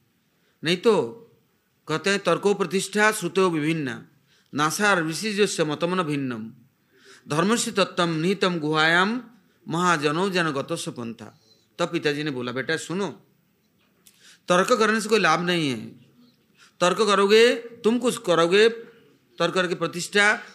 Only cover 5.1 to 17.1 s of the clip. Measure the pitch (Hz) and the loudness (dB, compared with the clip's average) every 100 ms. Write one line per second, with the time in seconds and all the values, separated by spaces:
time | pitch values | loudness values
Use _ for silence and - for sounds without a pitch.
5.1 | 151 214 202 196 - 151 143 170 185 156 | -4 -4 0 0 0 -2 -2 -2 -2 -2
6.1 | 143 131 117 113 - _ _ _ _ - | -4 -4 -6 -10 -16 _ _ _ _ -20
7.1 | - - 147 190 233 233 196 180 - 170 | -20 -4 0 2 0 0 0 0 0 -2
8.1 | 156 170 202 190 175 151 156 156 175 196 | 0 0 0 0 0 0 2 4 4 2
9.1 | 247 - _ _ _ - 160 180 165 147 | -2 -8 _ _ _ -8 -2 2 2 0
10.1 | 156 196 180 165 135 131 165 165 123 117 | 0 0 0 -2 -4 -6 -8 -8 -10 -10
11.1 | 110 110 - _ _ _ - 170 165 147 | -12 -18 -20 _ _ _ -6 -4 -2 -2
12.1 | 147 151 127 123 123 156 156 - 180 180 | -2 -4 -6 -6 -6 -4 -6 -4 -6 -6
13.1 | - _ _ _ _ _ _ _ _ _ | -8 _ _ _ _ _ _ _ _ _
14.1 | _ - - - 180 190 240 220 220 214 | _ -20 -10 0 2 2 2 2 0 0
15.1 | 220 170 165 175 175 147 113 113 - _ | 2 2 2 0 -2 -2 -4 -10 -18 _
16.1 | _ _ _ _ _ _ - 175 185 208 | _ _ _ _ _ _ -2 0 2 2